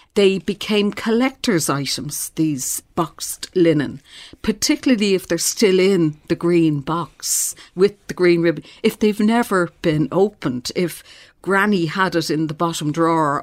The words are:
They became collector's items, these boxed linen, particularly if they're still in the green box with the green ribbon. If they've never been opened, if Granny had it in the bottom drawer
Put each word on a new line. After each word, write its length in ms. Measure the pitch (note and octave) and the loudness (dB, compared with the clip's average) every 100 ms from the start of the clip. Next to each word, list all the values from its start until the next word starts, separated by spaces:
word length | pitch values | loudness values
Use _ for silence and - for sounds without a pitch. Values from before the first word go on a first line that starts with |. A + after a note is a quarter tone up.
| _ | _
They 240 | - G3 F#3+ | 2 2 2
became 520 | - F#3+ - G#3 G3+ | -4 -6 -2 0 0
collector's 800 | - A3+ A3+ B3+ - - F3 D3+ | -2 -2 0 0 -2 -2 0 0
items, 600 | C#3 C3+ - D3 - - | -4 -4 -6 -8 -10 -10
these 520 | - D#3 C3+ - - _ - | -4 -2 -2 -6 -8 _ -6
boxed 580 | D#3+ - - - - | -6 -6 -12 -12 -6
linen, 460 | F#3 E3+ D3+ B2+ D3+ _ - - - | 2 4 2 -2 -8 _ -20 -20 -8
particularly 720 | - G#3 - D4+ C#4+ A3+ G#3 | -4 -2 -2 0 2 2 2
if 140 | F#3 - | 0 0
they're 100 | E3+ | -4
still 400 | - - G#3 F#3 | -2 0 2 4
in 380 | F#3 F#3+ D#3 D3+ - | 4 4 0 -2 -6
the 80 | |
green 460 | E3 E3+ F3 D#3+ D3 | -2 2 2 2 0
box 760 | C3+ E3 D#3 - - - - - - F3 | -4 -6 -6 -10 -6 -4 -6 -10 -10 0
with 280 | G3+ - - | 0 0 -12
the 60 | |
green 280 | - F3+ E3+ | 0 2 4
ribbon. 220 | E3+ D#3 - - | 2 -2 -8 -2
If 160 | A3 - | -2 2
they've 220 | G#3+ G3+ | 0 2
never 500 | G#3+ A#3 A#3 F#3+ E3+ - | 2 2 2 0 -2 -2
been 260 | F3 D3+ C#3+ | -2 0 0
opened, 640 | F3 G#3 - D3 B2 - | 2 0 0 -4 -4 -6
if 300 | - F3 - - - - _ | -4 -4 -6 -20 -20 -20 _
Granny 440 | E3+ G3 G#3 G3 D#3+ | -2 2 2 2 0
had 300 | F#3+ F#3 E3+ | -2 -2 -2
it 120 | D#3+ | -2
in 200 | D3+ D#3 | -2 -2
the 60 | |
bottom 380 | D3+ E3+ D#3+ D3+ | -2 -4 -2 -4
drawer 480 | D3+ E3 E3 D3 C#3 | 0 0 2 0 -2